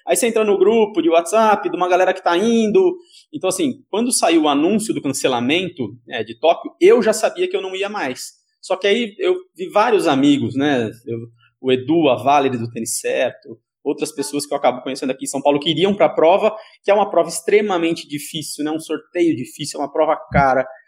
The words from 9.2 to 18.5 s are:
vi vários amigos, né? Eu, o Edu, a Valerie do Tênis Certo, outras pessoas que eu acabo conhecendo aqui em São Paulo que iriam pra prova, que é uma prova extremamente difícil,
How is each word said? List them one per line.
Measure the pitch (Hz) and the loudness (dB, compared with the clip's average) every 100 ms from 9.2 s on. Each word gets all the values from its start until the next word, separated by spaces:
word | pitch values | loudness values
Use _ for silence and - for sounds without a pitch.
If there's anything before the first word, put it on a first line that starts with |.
| 175 180 - - | -2 -2 -4 -14
vi | 180 | -2
vários | 202 233 208 160 | 0 2 2 2
amigos, | 135 143 139 117 131 | 2 4 2 0 -2
né? | 143 135 110 - - | 0 0 -2 -8 -12
Eu, | 117 117 _ _ _ | -12 -12 _ _ _
o | 131 | -2
Edu, | 127 127 170 147 | 0 2 2 4
a | 120 | 2
Valerie | 123 143 139 120 | 2 2 2 -2
do | 117 | -6
Tênis | 117 113 - | -8 -8 -6
Certo, | 120 131 127 - 139 113 _ _ | -4 -2 -2 -6 -20 -20 _ _
outras | 135 156 151 | -8 -6 -6
pessoas | - 139 143 - | -6 -6 -6 -6
que | |
eu | 143 | 0
acabo | 139 123 | 0 -2
conhecendo | 139 131 135 | -8 -8 -6
aqui | 131 135 | -6 -8
em | |
São | 139 | -2
Paulo | 147 143 | 0 0
que | 151 | -2
iriam | 156 190 196 | 0 0 2
pra | 156 | 2
prova, | 160 156 196 214 - - _ | 4 4 4 2 -4 -16 _
que | - | 0
é | |
uma | 202 202 | 0 2
prova | 170 165 | 0 -2
extremamente | - - 202 208 180 165 165 - | -4 0 2 2 -2 -2 -4 -6
difícil, | 143 - 165 143 | -10 -8 -10 -10